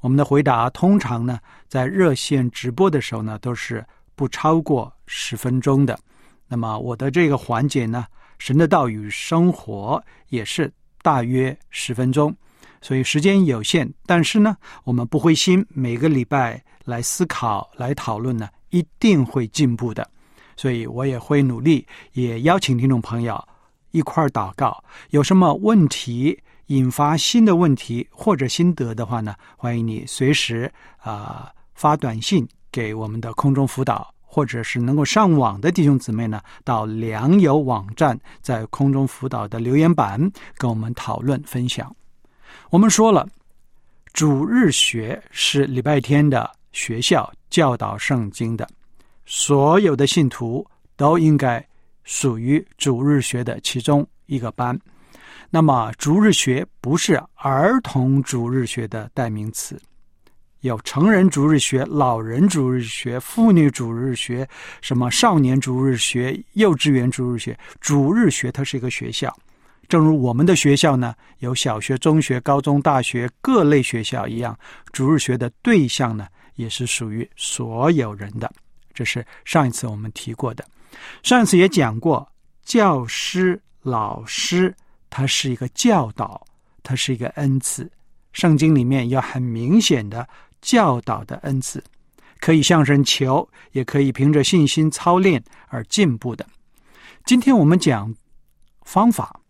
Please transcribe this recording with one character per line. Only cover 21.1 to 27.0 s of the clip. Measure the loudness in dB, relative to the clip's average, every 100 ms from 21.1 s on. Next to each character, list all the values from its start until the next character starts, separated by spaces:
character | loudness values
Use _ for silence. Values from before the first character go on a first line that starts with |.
| -4
会 | 0 2
努 | 2 0
力， | 2 2 0 -20 -12
也 | -4 -4 0
邀 | 2 2
请 | 0 0
听 | 2
众 | 0
朋 | -2 -6
友 | -6 -8 -12 _ _ _ _
一 | -4
块 | -2 0
儿 | 0
祷 | -2 -6 -2
告。 | -4 -4 _ -20 -2
有 | 0
什 | 4
么 | 4 4
问 | 2 2 4 4
题， | 0 -8 -4 -2 -4 _ _ _
引 | 0 0
发 | 2